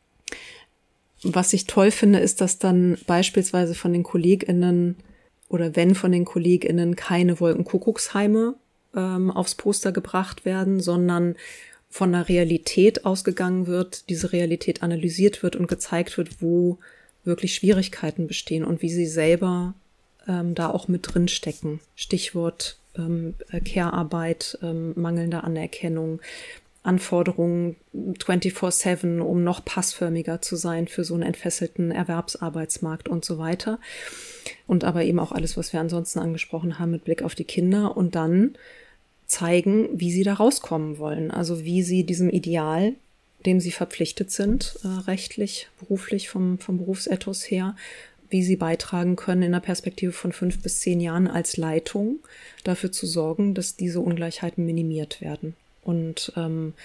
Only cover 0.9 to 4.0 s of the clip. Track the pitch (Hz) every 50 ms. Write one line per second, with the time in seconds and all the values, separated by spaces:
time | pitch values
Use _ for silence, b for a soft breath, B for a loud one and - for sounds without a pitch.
0.9 | _ _ _ _ _ - - 185 170 180 185 - - 190 - - - 208 196 208
1.9 | 214 - - 202 202 185 - 175 - - 196 180 - - - 190 180 180 180 180
2.9 | 170 - - - 175 175 190 - - 202 185 - - 180 180 165 170 - - 175
3.9 | 175 175